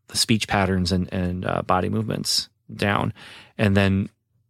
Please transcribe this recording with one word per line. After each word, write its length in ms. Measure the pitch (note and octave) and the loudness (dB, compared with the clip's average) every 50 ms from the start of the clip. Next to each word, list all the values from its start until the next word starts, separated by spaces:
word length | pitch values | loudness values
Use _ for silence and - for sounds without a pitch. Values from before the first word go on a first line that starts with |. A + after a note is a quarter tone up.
| _ | _
the 100 | - - | -6 -4
speech 300 | - - - A2+ G#2+ - | -2 0 2 2 0 0
patterns 440 | - G#2+ G2+ F#2+ F#2 F#2+ F#2 F2+ E2+ | 0 0 0 2 2 2 0 2 2
and, 200 | F#2+ F#2 F2+ - - | 0 0 0 -2 -4
and, 320 | F#2+ F2+ F2 F2+ F2+ - | -4 -4 -4 -4 -4 -4
uh, 160 | - - F2+ | -4 -4 -2
body 280 | - - F#2 F#2 F#2+ F#2+ | 0 0 0 0 0 0
movements 580 | G#2 A2 G#2+ A2 - - - - - - - - _ _ _ - A2 | -2 -2 -2 -4 -4 -4 -4 -2 -2 -4 -4 -6 _ _ _ -18 -6
down 400 | A2 G#2+ G2+ G#2 - - A2 - - - - - - - - _ | -2 0 0 0 0 0 -2 -6 -10 -16 -20 -20 -20 -20 -12 _
and 180 | - A2+ G2+ G2 | 0 2 2 4
then 320 | G2+ G2 G2 G2 G2 G#2 - _ _ _ _ _ _ _ | 4 4 4 2 0 -2 -4 _ _ _ _ _ _ _